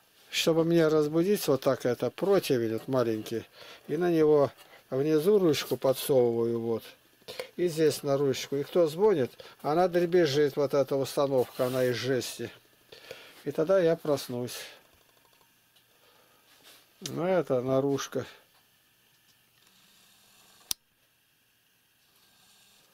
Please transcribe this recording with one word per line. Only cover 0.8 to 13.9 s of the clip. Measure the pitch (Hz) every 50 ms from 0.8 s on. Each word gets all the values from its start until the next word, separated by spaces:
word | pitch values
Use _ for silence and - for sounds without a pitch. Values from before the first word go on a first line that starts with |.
| 160 156
разбудить, | 156 156 151 147 156 165 170 190 208 190 - -
вот | 139 131
так | - 139 131 - -
это | 127 120 - - 123
противень | - - - 185 202 180 - - 143 123 117 110 110
вот | 110 - -
маленький. | 131 131 123 117 110 110 104 - 113 110 98 - _ - - - - - _ -
И | 147
на | 156 180 175
него | 170 160 156 151 151 147 139 123 - - - - - - _ _
внизу | - 131 139 156 156 156 147 190 214 208
ручку | 185 170 143 - - - 135
подсовываю, | 120 - 139 131 - - - 147 131 123 120 117 117 117 117 117 117
вот. | 113 117 113 110 - - - _ _ _ _ _ _ - - - - - -
И | - 175 180
здесь | 156 156 160 151 135 - -
на | 143 139
ручку. | 139 143 139 127 - - - -
И | 139 143
кто | - - 185 170 156
звонит, | 147 165 202 220 202 156 123 117 - _ - - - _ -
она | 151 147 165 180 185
дребезжит, | 170 175 175 170 170 180 170 147 131 147 151 143 135
вот | 147 143 135 -
эта | 143 135 - 143
установка, | 135 135 123 - - 143 139 139 127 120 - - - 131
она | 127 127 131 127
из | 127 123
жести. | 113 110 127 135 123 113 - - - 117 113 - - _ _ _ _ _ _ - - - - - - - - - - -
И | 147 139
тогда | - 160 156 190 196
я | 175 160